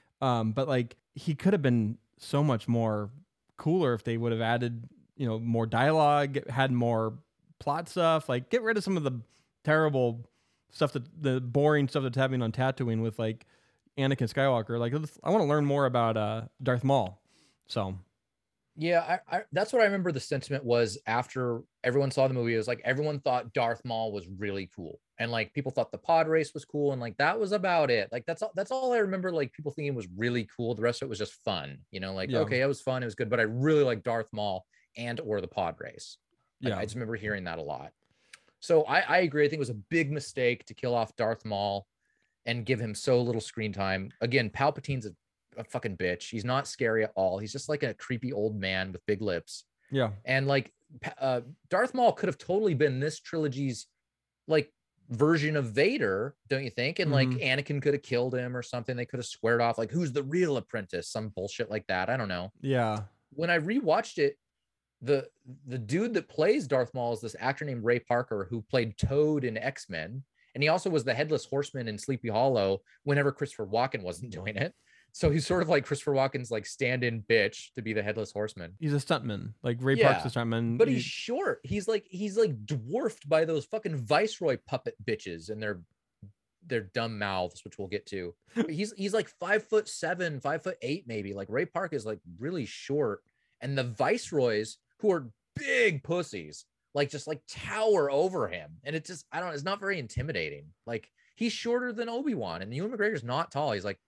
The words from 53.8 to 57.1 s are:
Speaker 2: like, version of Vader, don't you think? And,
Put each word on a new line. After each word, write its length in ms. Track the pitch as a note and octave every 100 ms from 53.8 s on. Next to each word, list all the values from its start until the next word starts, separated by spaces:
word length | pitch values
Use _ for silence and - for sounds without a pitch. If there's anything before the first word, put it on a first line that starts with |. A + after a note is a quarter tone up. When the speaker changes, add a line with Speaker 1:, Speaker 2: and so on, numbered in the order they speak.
| - _ _ _ _ _ -
Speaker 2:
like, 260 | D#3 D3+ _ _ _ -
version 460 | A#2 D3+ E3 D3+ D#3
of 100 | A#2+
Vader, 720 | G#2+ F3+ C4 A2 F#2+ B2+ - -
don't 160 | C3+
you 60 | C3+
think? 280 | - C3 F3+
And, 120 | E3